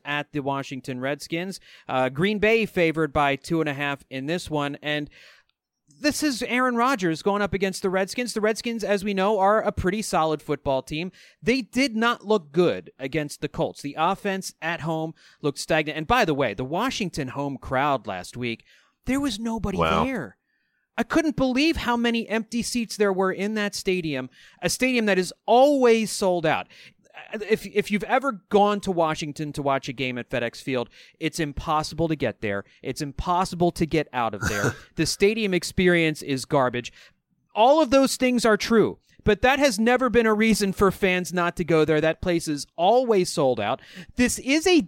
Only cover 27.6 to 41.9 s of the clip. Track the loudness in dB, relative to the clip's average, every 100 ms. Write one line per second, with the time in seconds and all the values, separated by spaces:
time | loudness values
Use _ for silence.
27.6 | 0 -4 -2 -4 0 0 0 -6 _ 2
28.6 | 4 2 -2 0 0 0 -6 -8 -8 -4
29.6 | -2 -2 -4 -6 -6 -6 -6 -4 -4 -6
30.6 | -4 -4 -4 -10 -20 _ -6 -4 -6 -6
31.6 | -2 -2 -2 -4 -4 -2 -4 -4 -4 -6
32.6 | -8 _ -12 -8 -8 -8 -2 0 -2 0
33.6 | 0 0 -2 0 -2 -2 -4 -2 -4 0
34.6 | -2 -4 -12 -4 -4 2 2 2 0 -2
35.6 | -2 0 4 4 2 -2 -4 -6 0 0
36.6 | 2 -2 -8 -16 -20 _ _ _ _ 2
37.6 | 6 6 6 4 4 2 0 2 4 2
38.6 | 4 4 4 0 _ _ 0 4 4 4
39.6 | 2 4 2 4 4 4 4 4 4 4
40.6 | 2 2 2 4 0 0 -2 -2 -2 -2
41.6 | 0 2 4